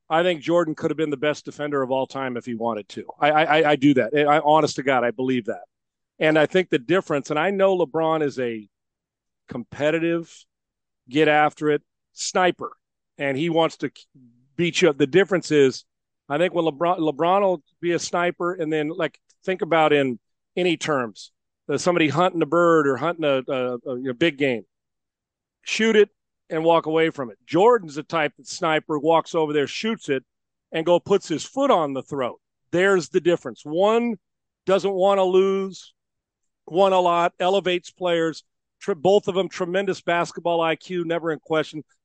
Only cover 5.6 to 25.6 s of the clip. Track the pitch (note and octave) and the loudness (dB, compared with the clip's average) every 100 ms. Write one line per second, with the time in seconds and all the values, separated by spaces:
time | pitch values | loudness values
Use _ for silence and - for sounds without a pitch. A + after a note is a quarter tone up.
5.6 | - _ _ _ _ - D#3 D#3 D3 F#3 | -12 _ _ _ _ -2 2 4 2 2
6.6 | F3+ D3+ A#2+ F#3 - D3 - D3+ F3+ G3 | 0 -4 0 -2 0 -6 -4 -2 -2 0
7.6 | G3 F#3 D3+ D#3+ D#3+ D#3+ C#3+ A2+ B2 A2+ | 0 2 -2 0 0 0 -2 -4 -6 -8
8.6 | G#2 _ _ _ _ _ _ _ _ B2+ | -14 _ _ _ _ _ _ _ _ -12
9.6 | A2 - D3+ E3 E3 E3+ E3 - _ _ | -12 -4 -2 0 -2 -4 -6 -20 _ _
10.6 | _ _ _ _ _ C#3+ D3+ D3+ D3+ - | _ _ _ _ _ 0 4 4 2 0
11.6 | D3+ D3 _ _ _ - - G3 F3+ - | -2 -2 _ _ _ -12 -6 0 0 0
12.6 | A2+ - _ _ _ - C#3 C3 E3+ D#3+ | -10 -16 _ _ _ -8 -6 -2 -2 0
13.6 | D#3+ - C#3+ - - C3+ - _ _ - | 0 -2 -10 -10 -20 _ -20 _ _ -4
14.6 | E3+ - E3+ C#3+ C#3+ F3 G3 F3+ - D3+ | -2 2 2 2 2 2 2 0 0 4
15.6 | C3+ - _ _ _ _ - D3 F3+ E3+ | 4 2 _ _ _ _ -8 -2 -2 0
16.6 | D#3+ C#3 E3+ F3+ D#3 C#3 E3+ G3 G3 E3+ | -4 -2 -2 0 -2 0 0 2 2 -2
17.6 | _ _ E3+ E3 - F3 F3 - F3 F#3 | _ _ -4 -4 -2 -2 -2 -2 -6 -4
18.6 | D#3 D#3 D3+ F3+ D3+ _ _ _ - F#3 | -4 -2 -4 -4 -6 _ _ _ -8 -6
19.6 | E3+ D#3+ D#3 D3 C3+ A#2 _ _ _ - | 0 2 4 4 2 -4 _ _ _ -4
20.6 | F3+ D#3 - C#3 A#2 - - _ _ _ | -2 -2 -2 -4 -4 -10 -20 _ _ _
21.6 | - C#3 F3+ F3 D#3 D3 F#3 F3 D3+ E3+ | -6 -2 0 2 2 2 0 0 0 2
22.6 | E3+ D#3+ C#3+ B2 D#3+ E3+ D3 C3+ B2+ C3+ | 4 4 2 0 -4 -2 -2 -2 -2 -4
23.6 | B2+ B2 D3 B2 C3 A#2+ E3+ C#3 C#3 A#2 | -4 -6 -8 -8 -8 -2 -2 0 -2 -2
24.6 | - _ _ _ _ _ _ _ _ _ | -8 _ _ _ _ _ _ _ _ _